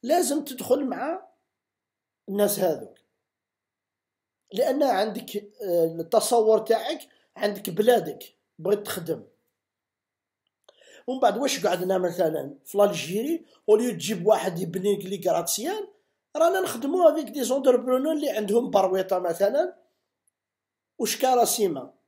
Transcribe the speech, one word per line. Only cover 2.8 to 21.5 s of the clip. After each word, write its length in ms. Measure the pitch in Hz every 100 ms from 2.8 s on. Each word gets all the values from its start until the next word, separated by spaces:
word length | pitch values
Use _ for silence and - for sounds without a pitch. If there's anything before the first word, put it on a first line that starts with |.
| - - _ _ _ _ _ _ _ _ _ _ _ _ _ _ _
لأن 300 | 196 262 262
عندك، 540 | 285 196 220 214 - 202
آه، 480 | - _ 196 175
التصور 760 | 165 165 165 226 - 240 220 220
تاعك، 500 | 220 220 262 - - _ _ -
عندك 340 | 208 196 -
بلادك 640 | 165 214 240 165 143 - _ _ _
بغيت 280 | 165 208 -
تخدم. 380 | - 170 143 - _ _ _ _ _ _ _ _ _ _ _ _ _ _ _ - - -
ومن 140 | 262
بعد 180 | 233 202
واش 280 | 277 - 202
قعدنا 320 | 180 180 190
مثلًا 600 | 180 165 165 156 139 -
في 200 | - 196
الجيري، 600 | 202 165 135 196 262 330 - _ -
اوليو 220 | 214 240
تجيب 360 | 180 165 202 170
واحد 320 | 196 185 165
يبني 380 | 180 175 196 202
لك 80 |
لي 140 | 190 190
كراتسيان، 680 | 349 165 165 - 262 427 403 _ _ _ _ 302
رانا 240 | 330 381
نخدموا 520 | 370 240 277 359 339
افيك 160 | 294 277
دي 160 | 294
زونتربرونور 680 | 226 269 269 247 247 254 285
اللي 180 | 311 285
عندهم 400 | 202 208 220 240
برويطه 480 | 202 190 190 185 180
مثلًا 580 | 180 165 202 269 359 - _ _ _ _ _ _ _ _ _ _ _ _
وشكاره 460 | 220 - 262 247
سيما. 500 | 233